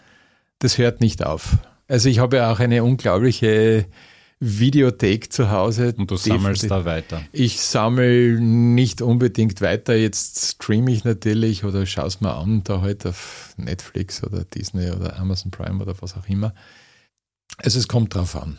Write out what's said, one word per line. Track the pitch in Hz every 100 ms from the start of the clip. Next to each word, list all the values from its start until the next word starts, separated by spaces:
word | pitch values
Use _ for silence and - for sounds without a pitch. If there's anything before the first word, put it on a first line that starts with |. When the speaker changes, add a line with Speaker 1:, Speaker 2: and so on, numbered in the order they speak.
| _ _ _ _ _ -
Speaker 1:
das | 123 -
hört | 120 -
nicht | 113 - 69
auf. | 80 - - - _ -
Also | 127 120
ich | 113
habe | 123 131
ja | 113
auch | 110
eine | 120 120
unglaubliche | 117 127 110 92 123 110 110 107 110 110 95 - - _ _ -
Videothek | 120 101 127 143 135 - 107 107 -
zu | - 110
Hause. | 101 104 113 123 117
Speaker 2:
Und | 95
du | 92
sammelst | 110 92 98 98
Speaker 1:
Definitiv. | 107
Speaker 2:
da | 95
weiter? | 85 80 - 82 76
Speaker 1:
Ich | 147 123 -
sammel | - 120 110 127 123 123 120 117
nicht | 117 117 120 120 127 -
unbedingt | 120 120 123 104 110 95
weiter. | 95 98 -
Jetzt | 113 110 - - - -
streame | - - 107 127
ich | 117
natürlich | 120 104 113 110 113 104
oder | 104 98 95
schau's | - 76 -
mir | 95
an, | 71 90 110
da | 92 98
halt | 98 101 -
auf | 87 - - - -
Netflix | 58 92 - 95 95 -
oder | - 95
Disney | 90 - 95 92 90
oder | 90 90 -
Amazon | 92 92 92
Prime | - - 95
oder | 98 92
was | 92 95
auch | 95
immer. | 98 104 - - - _ _ _ _ _ _ _ -
Also | - 120
es | 113
kommt | 117 110
drauf | 98 90
an. | - 80